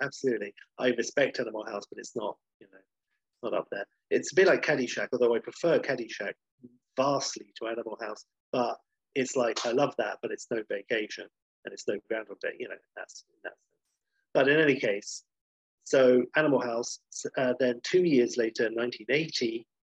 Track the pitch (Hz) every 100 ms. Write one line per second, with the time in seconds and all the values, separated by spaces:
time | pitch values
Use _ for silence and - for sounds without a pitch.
0 | 139 - 131 113 101 - - - 127 117
1 | 117 - 139 - 117 110 107 104 - 107
2 | - 123 104 - _ _ - 95 95 _
3 | _ _ _ _ 117 95 - 101 101 _
4 | - - - 143 190 135 - 147 120 -
5 | 104 120 120 117 113 - 170 143 - 127
6 | 117 - 101 - _ _ 123 _ _ -
7 | 135 143 - - - - 113 113 113 107
8 | 110 107 - _ _ 131 120 - _ _
9 | _ - 127 - 117 110 120 120 143 -
10 | 107 - 113 107 - 117 110 104 101 113
11 | 104 - 101 _ _ _ - 98 - 104
12 | - 110 107 98 85 - 120 95 _ -
13 | - - - _ 92 - _ _ _ _
14 | _ _ _ - 139 151 156 127 120 101
15 | - - _ _ _ _ _ _ - 143
16 | 127 123 - - 156 131 123 117 120 -
17 | _ - - - 127 123 127 123 - 185
18 | 175 139 120 120 113 - 117 113 120 120
19 | 107 139 160 - 120 113 - _ _